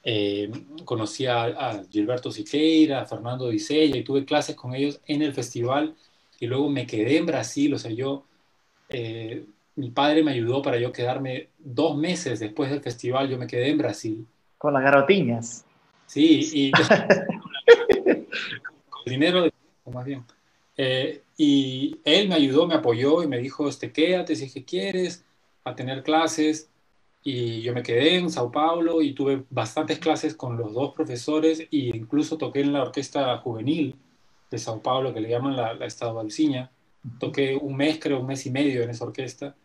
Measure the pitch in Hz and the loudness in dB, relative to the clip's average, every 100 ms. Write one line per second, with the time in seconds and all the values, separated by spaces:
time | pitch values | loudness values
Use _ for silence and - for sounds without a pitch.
0 | 131 107 101 101 104 131 - - - 117 | -2 0 0 -2 -6 -8 -14 -18 -6 -4
1 | 107 - 131 120 117 113 131 107 95 107 | -4 -4 -2 0 -2 -4 -6 -6 -4 -2
2 | 104 123 123 113 104 147 160 160 151 135 | 0 -2 -4 -10 -4 0 4 6 6 4
3 | - 110 117 127 127 107 - 147 156 127 | -4 -8 -8 -4 -2 -2 0 4 4 2
4 | 113 139 139 147 143 - 127 131 143 143 | 0 -2 2 0 0 -8 -8 -4 -4 -4
5 | - 147 151 127 120 120 120 143 156 160 | -4 -2 -2 -2 -6 -4 0 0 -2 -6
6 | _ _ _ _ 120 131 147 135 117 110 | _ _ _ _ -4 0 0 -2 -4 -2
7 | 113 156 170 135 120 143 143 123 120 113 | 2 2 2 -2 -4 0 0 0 -4 -6
8 | 135 139 _ _ _ _ _ _ _ 127 | -4 -6 _ _ _ _ _ _ _ -8
9 | 113 113 113 107 101 _ _ - 120 131 | -8 -8 -10 -12 -14 _ _ -10 -4 0
10 | 147 156 151 123 113 135 139 120 120 - | 4 4 4 0 0 0 0 -2 -2 -2
11 | 120 131 131 127 - _ 143 120 160 143 | -4 -2 -4 -8 -12 _ -8 0 0 2
12 | 165 175 135 107 104 - 135 143 123 117 | -2 -2 -4 -4 -6 -4 -4 -4 -6 -6
13 | 120 131 135 127 117 123 131 156 117 - | -2 0 0 -4 -4 -2 0 2 0 -4
14 | 113 110 - _ _ _ 147 139 135 143 | -6 -8 -10 _ _ _ 0 4 6 6
15 | 139 196 127 117 117 - _ _ _ _ | 8 4 4 -2 -6 -14 _ _ _ _
16 | _ 143 160 143 - 143 139 - - 202 | _ 4 6 6 4 0 4 4 6 4
17 | - 185 - - - - - 466 466 - | 6 2 2 -8 -10 2 8 8 8 2
18 | - - - - - - - _ _ - | 2 0 -2 -10 -10 -12 -14 _ _ -12
19 | - 131 165 180 170 _ _ _ - 123 | -6 0 2 4 2 _ _ _ -14 -10
20 | 131 135 120 _ _ _ _ - 131 127 | -10 -10 -14 _ _ _ _ -4 0 0
21 | 143 - _ - 151 139 131 131 143 - | -2 -6 _ 2 6 6 4 -2 -4 -2
22 | 151 175 208 165 139 135 175 156 156 117 | 2 4 4 4 4 4 4 2 2 2
23 | 135 165 156 123 131 - 147 - 131 147 | 4 4 2 -2 -4 -4 -4 -4 -6 0
24 | 165 185 175 143 135 - - 180 196 185 | 2 2 0 -4 -6 -12 -8 -6 -4 -2
25 | 175 175 _ _ _ _ 127 120 123 139 | -4 -6 _ _ _ _ -12 -8 -6 -4
26 | 143 156 160 156 156 156 - _ _ _ | 2 2 2 2 0 0 -8 _ _ _
27 | _ _ 143 123 117 113 117 123 120 120 | _ _ -6 -4 -2 -4 -4 -4 0 4
28 | 151 180 175 139 123 147 160 170 165 165 | 4 4 0 -4 -4 0 0 2 0 2
29 | 147 135 139 135 - 123 113 - 156 160 | 0 0 -2 -2 -4 -6 -4 -4 -4 -2
30 | 160 151 156 - 123 117 104 113 139 - | 0 0 -2 -6 -8 -6 -6 -4 -6 -4
31 | 156 120 - 151 160 160 160 151 120 113 | -6 -6 -2 2 2 0 -2 -2 -2 -6
32 | 117 147 147 156 123 139 139 143 123 143 | -2 -2 -2 -4 -4 -2 0 0 -2 -6
33 | 135 143 135 113 127 113 120 165 131 - | -6 -2 -2 -2 -6 -4 -2 0 -2 -4
34 | _ _ _ _ _ 117 120 110 135 131 | _ _ _ _ _ -8 -8 -6 -2 0
35 | 131 117 107 120 139 131 113 110 120 - | -2 -4 -2 -2 -2 -2 -4 -6 -10 -8
36 | 117 113 107 - 156 127 127 _ _ _ | -8 -6 -8 0 0 0 -8 _ _ _
37 | 123 - 131 - 135 135 143 135 147 156 | -18 -8 -6 -2 0 -2 -4 0 0 0
38 | 151 135 127 135 135 131 147 123 113 120 | -2 -2 -2 -6 -4 0 0 0 -4 -6
39 | 120 120 123 - 139 - | -8 -8 -10 -10 -14 -14